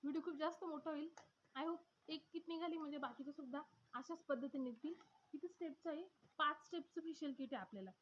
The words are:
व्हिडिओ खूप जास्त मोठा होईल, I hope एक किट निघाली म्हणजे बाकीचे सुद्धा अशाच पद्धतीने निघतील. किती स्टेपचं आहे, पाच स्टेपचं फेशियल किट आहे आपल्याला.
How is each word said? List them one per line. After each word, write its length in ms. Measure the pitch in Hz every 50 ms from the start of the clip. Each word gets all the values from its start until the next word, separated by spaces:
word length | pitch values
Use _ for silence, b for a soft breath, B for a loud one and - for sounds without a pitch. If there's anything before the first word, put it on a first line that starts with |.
| -
व्हिडिओ 180 | 277 285 320
खूप 120 | 285 339 320
जास्त 300 | 277 302 320 339 - -
मोठा 260 | 339 311 285 294 320
होईल, 200 | 311 294 302 330 330 - - - _ _ _ - _
I 60 | 269
hope 220 | 302 330 339 339 - _ _ _ _ -
एक 220 | 311 311 - - -
किट 100 | 339 339 -
निघाली 300 | 339 330 330 349 320 330
म्हणजे 200 | 311 294 285 294
बाकीचे 340 | 262 254 240 - 277 269
सुद्धा 300 | 285 - 294 254 247 285 311 - - - - - -
अशाच 300 | 240 269 - 339 330 -
पद्धतीने 400 | - 285 240 247 277 - 285 262
निघतील. 300 | 254 240 226 - 302 339 - - - - - - -
किती 160 | - 294 - 349
स्टेपचं 420 | 359 - 349 320 269 - - 339
आहे, 140 | 302 302 349 381 - _ - - - _
पाच 280 | 311 196 208 - -
स्टेपचं 360 | - - 339 285 - _ 339
फेशियल 320 | 320 330 311 - 311 285 269 240
किट 160 | 269 247 269
आहे 80 | 233
आपल्याला. 300 | 190 - - 202 190 190 185 _